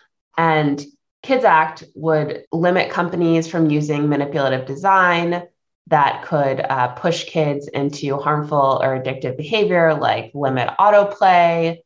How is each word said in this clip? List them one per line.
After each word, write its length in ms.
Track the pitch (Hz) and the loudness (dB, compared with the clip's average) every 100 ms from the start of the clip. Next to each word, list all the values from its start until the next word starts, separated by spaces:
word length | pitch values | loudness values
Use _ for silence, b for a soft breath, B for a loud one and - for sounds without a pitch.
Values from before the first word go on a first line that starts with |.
| b _ _ - | b _ _ 0
And 480 | 165 156 147 139 - _ _ _ | 2 2 0 -2 -10 _ _ _
kids 220 | - 262 | -4 2
Act 400 | 214 160 165 - - | 4 4 2 -6 -18
would 500 | - 160 156 151 - - | -6 0 0 -2 -8 -6
limit 380 | 165 180 185 - | -2 0 0 -2
companies 580 | - 175 175 170 165 165 | -4 -4 0 2 2 0
from 220 | 175 160 | 0 2
using 380 | 147 151 147 147 | 2 0 -2 0
manipulative 580 | 143 143 151 135 131 131 | -2 -2 -2 -2 -2 -6
design 760 | 135 196 190 180 170 170 175 175 _ _ _ - | -4 2 2 4 2 -2 -4 -8 _ _ _ -2
that 360 | 151 139 - | 2 2 -2
could, 360 | - 151 139 131 | -4 -2 0 -2
uh, 280 | - 131 123 | -4 -2 -4
push 360 | - 170 170 | -2 -4 -4
kids 440 | - 165 147 143 - | -4 -2 -2 -2 -6
into 480 | 139 143 147 143 135 | -4 -4 -4 -6 -4
harmful 640 | 139 151 151 151 135 131 | -2 -2 0 0 0 0
or 160 | 135 131 | -2 -2
addictive 360 | 131 131 131 127 | -6 -6 -8 -8
behavior, 580 | 156 220 180 180 160 | -4 0 2 2 2
like 360 | 147 120 110 110 | 2 0 -2 -6
limit 380 | 143 135 127 120 - | -6 -2 -2 -2 2
autoplay 1000 | 202 208 202 - 190 175 170 170 165 170 | 4 4 4 2 4 6 4 2 -2 -4